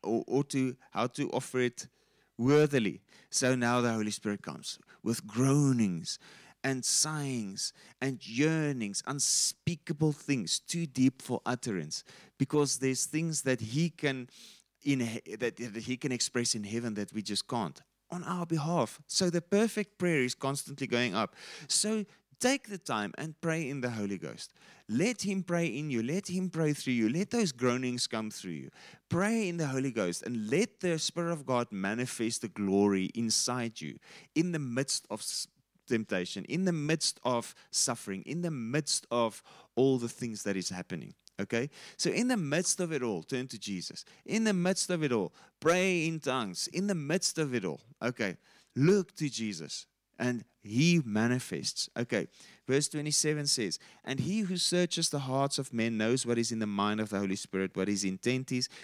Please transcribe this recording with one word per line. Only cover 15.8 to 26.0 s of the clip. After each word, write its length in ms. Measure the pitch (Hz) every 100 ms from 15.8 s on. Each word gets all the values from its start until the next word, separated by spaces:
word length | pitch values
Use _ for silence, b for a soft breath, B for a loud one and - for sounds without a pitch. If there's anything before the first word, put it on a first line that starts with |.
he 140 | 110 127
can 160 | 143
express 420 | 123 - 123 117
in 80 | 117
heaven 320 | 101 113 117
that 180 | 104 101
we 80 | 107
just 280 | 98 101 -
can't 340 | 120 90 - _ _ -
on 120 | 175
our 200 | 156 180
behalf. 560 | 170 160 151 170 117 - -
So 240 | - 180
the 100 | 165
perfect 560 | - 202 226 - 202 -
prayer 240 | 180 156
is 140 | 123
constantly 520 | - 135 139 - 139 131
going 280 | 120 123
up. 200 | 95 101 - B B 147
So 380 | - 208 220 196 b b -
take 300 | 247 277 -
the 80 | 196
time 380 | - 110 104 -
and 240 | 156 151
pray 300 | 165 160 139
in 100 | 143
the 80 | 123
Holy 300 | 113 101 98
Ghost. 340 | 73 57 - B B B B
Let 360 | 113 185 -
him 200 | 190 196
pray 240 | 175 175 170
in 240 | 117 151
you. 120 | 120